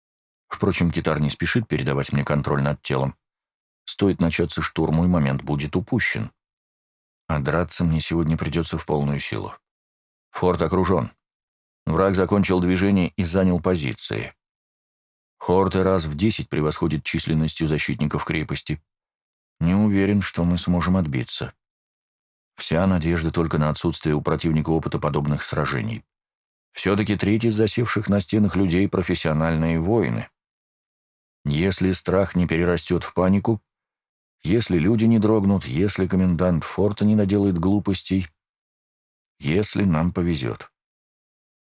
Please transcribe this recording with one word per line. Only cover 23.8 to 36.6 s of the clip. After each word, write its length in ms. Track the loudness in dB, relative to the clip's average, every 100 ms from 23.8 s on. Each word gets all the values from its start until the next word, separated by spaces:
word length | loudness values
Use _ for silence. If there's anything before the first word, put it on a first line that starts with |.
| -4 -2 -2 -2
у 60 |
противника 480 | 0 -2 0 0 0
опыта 300 | -2 -2 -4
подобных 440 | -2 -2 -2 -4
сражений. 600 | -4 -4 -2 -4 -6 -8 -14 _ _ _ _ _ _
Все-таки 440 | -6 0 0 0 0
треть 260 | 2 2
из 120 | 2 2
засевших 520 | 0 0 -2 -2 0
на 140 | 0
стенах 340 | 2 2 2 2
людей — 320 | 2 2 2
профессиональные 920 | 0 0 -2 0 0 0 0 0 0
воины. 500 | 0 0 0 -2 -8 _ _ _ _ _ _ _ _ _ _ _
Если 480 | -4 0 0 0 0
страх 440 | 0 0 0 2 0
не 120 | 0
перерастет 560 | 2 2 0 0 -2
в 100 | -2
панику, 480 | 0 2 2 0 -4 -6 _ _ _ _ _ _ _
если 340 | 0 0 2 2
люди 280 | 2 4 4
не 140 | 4
дрогнут, 460 | 4 4 2 2 0
если 420 | -2 -2 -2 0
комендант 560 | 2 2 2 0 0